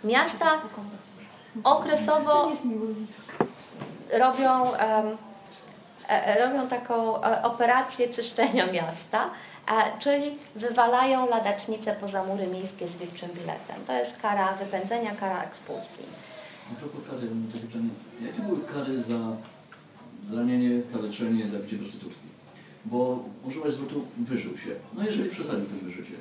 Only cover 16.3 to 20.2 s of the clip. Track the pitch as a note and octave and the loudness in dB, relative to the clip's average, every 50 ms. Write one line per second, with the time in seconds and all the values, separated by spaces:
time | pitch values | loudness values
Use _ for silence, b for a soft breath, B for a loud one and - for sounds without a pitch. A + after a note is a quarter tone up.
16.3 | B B B B B B B - A#2+ B2+ D3 D3 - - A#2+ - C3+ B2+ A#2+ A2 | B B B B B B B -14 -12 -10 -10 -10 -10 -10 -10 -10 -8 -6 -6 -4
17.3 | A2+ A2+ A2+ G#2+ G#2+ A2 A2+ - - A#2 A#2 A#2 G2+ - - - - A#2+ A#2 C3+ | -4 -4 -4 -4 -6 -8 -10 -8 -4 -2 -2 -2 -4 -6 -16 -18 -12 -10 -10 -8
18.3 | - A#3 G#3 G#3 F3+ D3 - - C#3+ D3 C3+ C3 C3 B2+ A2+ A2 A#2 A#2 A2+ A2+ | -6 -4 -2 0 -2 -2 -2 -6 -6 -4 -4 -2 -2 -2 -2 -2 -2 -2 -2 -2
19.3 | A2+ A2 - - - - - - - - - - - - - - - - | -4 -6 -10 -16 -20 -20 -20 -20 -20 -20 -20 -20 -20 -20 -20 -20 -16 -14